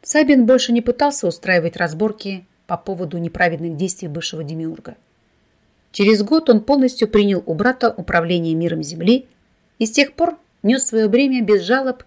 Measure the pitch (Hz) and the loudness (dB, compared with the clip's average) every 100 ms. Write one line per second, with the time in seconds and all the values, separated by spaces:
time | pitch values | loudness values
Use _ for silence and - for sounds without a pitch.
0 | - 302 294 277 233 254 - 240 240 240 | 0 2 4 4 6 4 4 0 0 0
1 | 285 277 - - - 180 165 - 175 160 | 0 0 -4 -4 0 0 0 -4 -4 -2
2 | 214 208 202 190 180 _ - 170 - 180 | -4 -4 -10 -12 _ _ -8 -8 -6 -8
3 | 180 170 170 - 180 165 170 151 185 - | -6 -6 -8 -2 -2 0 -8 -4 -4 -6
4 | 170 151 160 156 147 160 160 160 - - | -8 -10 -10 -10 -10 -8 -8 -10 -18 -20
5 | _ _ _ _ _ _ _ _ _ 127 | _ _ _ _ _ _ _ _ _ 0
6 | 190 214 208 320 320 220 214 277 254 - | 4 4 4 2 4 2 4 2 2 0
7 | 214 214 202 190 - 160 226 254 233 220 | 0 2 2 0 -4 -2 -2 0 -2 -2
8 | 175 170 165 175 165 160 170 165 147 165 | -4 -2 0 -2 0 -2 -2 -4 -8 -2
9 | 170 254 254 _ _ _ _ _ 220 - | 2 2 0 _ _ _ _ _ -2 0
10 | 277 - 339 320 _ _ 196 269 - 220 | -2 0 -4 -4 _ _ 0 2 2 2
11 | 214 233 277 254 208 202 180 254 262 254 | 2 2 2 0 2 0 2 -2 0 -6